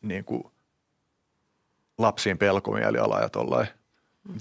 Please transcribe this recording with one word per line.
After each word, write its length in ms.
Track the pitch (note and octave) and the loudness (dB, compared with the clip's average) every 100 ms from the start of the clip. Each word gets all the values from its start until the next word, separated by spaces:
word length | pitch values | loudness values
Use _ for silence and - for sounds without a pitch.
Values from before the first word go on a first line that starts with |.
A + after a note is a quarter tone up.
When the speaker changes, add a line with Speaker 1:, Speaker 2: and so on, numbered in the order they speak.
Speaker 1:
niinku, 500 | G#2+ F#2+ - A#2+ - _ _ _ _ _ _ _ _ _ _ _ _ _ _ - | -8 -8 -6 -8 -8 _ _ _ _ _ _ _ _ _ _ _ _ _ _ 0
lapsiin 400 | A2 - G#2 F2 | 0 2 -2 2
pelkomielialaa 840 | G2+ G2 G#2+ G#1+ A1 A#1 A1 G1+ | 4 4 0 0 0 2 2 0
ja 80 | A1+ | 0
tollain. 380 | A1+ A#1 B1 G#2+ - _ _ _ _ G3 | -2 0 0 0 -6 _ _ _ _ -16
Speaker 2:
Mm. 60 | C3+ | -2